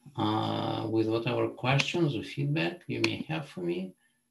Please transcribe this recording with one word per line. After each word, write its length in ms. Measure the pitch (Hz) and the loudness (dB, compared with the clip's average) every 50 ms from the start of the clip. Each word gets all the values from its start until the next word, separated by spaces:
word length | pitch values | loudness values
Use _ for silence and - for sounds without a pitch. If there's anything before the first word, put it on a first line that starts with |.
| - - - | -20 -12 -4
uh, 680 | 110 104 107 107 110 110 110 107 107 107 110 113 113 113 110 | -2 0 2 2 2 0 0 0 0 0 -2 -2 -2 -2 0
with 180 | 110 113 110 | 2 2 2
whatever 400 | 110 113 117 - 123 117 117 113 | 4 2 0 0 0 0 2 0
questions 680 | 113 - - - 127 139 139 - - - 175 170 147 120 | 0 -2 -2 0 2 4 4 2 2 2 2 2 4 2
or 80 | 104 95 | 0 -4
feedback 580 | - - - 139 143 147 160 165 175 180 - - | -6 -4 -2 0 0 0 0 0 -2 -2 -6 -8
you 140 | - 120 117 113 | -6 -2 0 0
may 200 | 113 104 98 - - | 0 0 -2 -4 -4
have 180 | 160 160 151 | -4 -6 -6
for 140 | - - 185 | -8 -8 -6
me. 320 | 175 170 175 185 185 180 - _ _ _ _ _ _ _ | -4 -2 -2 -4 -4 -8 -10 _ _ _ _ _ _ _